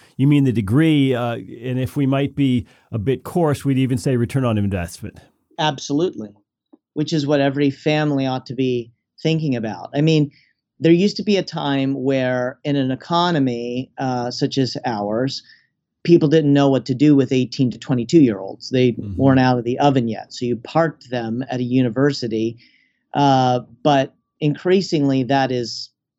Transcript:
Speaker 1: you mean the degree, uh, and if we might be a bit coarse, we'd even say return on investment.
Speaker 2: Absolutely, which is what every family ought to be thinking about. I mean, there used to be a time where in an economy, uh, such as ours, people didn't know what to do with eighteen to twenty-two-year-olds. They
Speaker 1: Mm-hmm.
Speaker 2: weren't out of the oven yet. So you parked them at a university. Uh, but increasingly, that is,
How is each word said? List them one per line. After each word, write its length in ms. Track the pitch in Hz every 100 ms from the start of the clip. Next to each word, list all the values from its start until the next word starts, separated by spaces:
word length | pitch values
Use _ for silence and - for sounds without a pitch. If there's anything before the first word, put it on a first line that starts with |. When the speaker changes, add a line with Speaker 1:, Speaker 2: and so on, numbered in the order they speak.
| _ -
Speaker 1:
you 100 | 139
mean 160 | 147
the 100 | 135
degree, 640 | 120 95 123 160 151 135 120
uh, 220 | 120 117
and 420 | - 120 120 127
if 180 | 127 -
we 80 | 135
might 300 | 135 139 143
be 320 | 139 123 - _ _
a 80 | 117
bit 240 | 98 127
coarse, 420 | - 180 160 139 139
we'd 140 | 131
even 180 | 131 127
say 200 | 143 127
return 280 | 117 139 127
on 140 | 107
investment. 600 | 101 95 85 - 104 - - _ _ -
Speaker 2:
Absolutely, 720 | 156 139 - 143 180 - 104 101 _ _ _ _ _
which 180 | - 151
is 140 | 165 139
what 160 | 147
every 300 | 139 135 143
family 560 | 135 - 151 151 139 135
ought 180 | 127 -
to 80 |
be 380 | 127 131 123 117 _ _ _
thinking 340 | 160 160 156 123
about. 340 | 110 92 - 139
I 60 |
mean, 300 | 156 156 147 - _ _ _ -
there 80 | 165
used 240 | 170 202 202
to 60 |
be 140 | 196 196
a 60 |
time 500 | - 165 147 139 135
where 640 | 139 131 135 127 127 123 139
in 120 | 151 143
an 140 | 131
economy, 1040 | 131 - 170 175 165 131 120 120 123 131 -
uh, 320 | 135 123 120
such 260 | 123 139 139
as 180 | 127 -
ours, 600 | 127 110 104 110 135 - - - _ _ _ _
people 240 | - 170 156
didn't 260 | 160 147
know 140 | 143 139
what 200 | 131 120
to 80 | 127
do 200 | 147 143
with 160 | 127
eighteen 380 | 131 127 - 127
to 80 | 107
twenty-two-year-olds. 920 | - 127 120 170 135 101 98 - -
They 220 | 131 127
Speaker 1:
Mm-hmm. 220 | 120 104 95
Speaker 2:
weren't 240 | 135 131
out 200 | 127 123
of 40 |
the 140 | 117 131
oven 300 | 143 135 117
yet. 260 | 101 95
So 100 | - 127
you 80 | 117
parked 560 | 123 160 165 - 123
them 340 | 123 117 117 127
at 80 | 127
a 40 |
university. 920 | 123 127 127 107 143 139 120 110 113 113 _ _ _ _ _
Uh, 460 | - 143 131 127 123 - -
but 320 | 156 143 131 _ _ _
increasingly, 800 | 151 143 180 190 175 165 139 135
that 300 | 120 139 131
is, 400 | 127 117 - - _ _